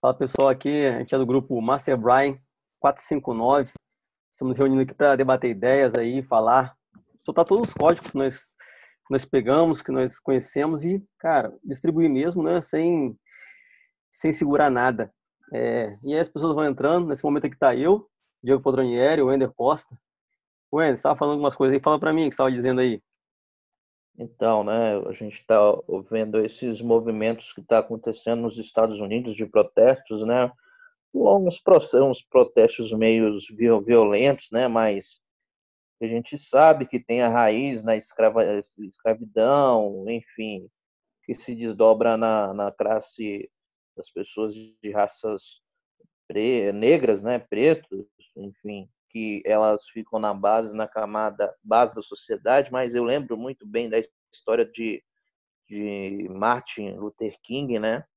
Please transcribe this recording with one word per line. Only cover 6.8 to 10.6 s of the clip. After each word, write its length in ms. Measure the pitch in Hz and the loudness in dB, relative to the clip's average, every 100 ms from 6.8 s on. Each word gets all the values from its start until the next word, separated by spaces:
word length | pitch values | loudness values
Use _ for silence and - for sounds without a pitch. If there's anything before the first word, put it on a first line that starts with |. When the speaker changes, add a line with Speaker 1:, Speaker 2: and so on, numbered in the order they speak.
| _ _ _ _ | _ _ _ _
Speaker 1:
soltar 200 | - - | -4 0
todos 260 | 170 392 240 | 2 2 0
os 40 | |
códigos 380 | - 151 170 - | 2 2 2 -2
que 40 | 139 | -4
nós, 380 | 135 131 - _ - - - _ _ | -4 -4 -20 _ -20 -20 -20 _ _
que 40 | |
nós 140 | 135 - | -4 0
pegamos, 560 | 139 110 143 165 147 | -2 2 2 4 0
que 100 | - | -4
nós 280 | 131 127 - | -2 -4 -6
conhecemos 680 | - 131 127 - | -2 -2 -2 -4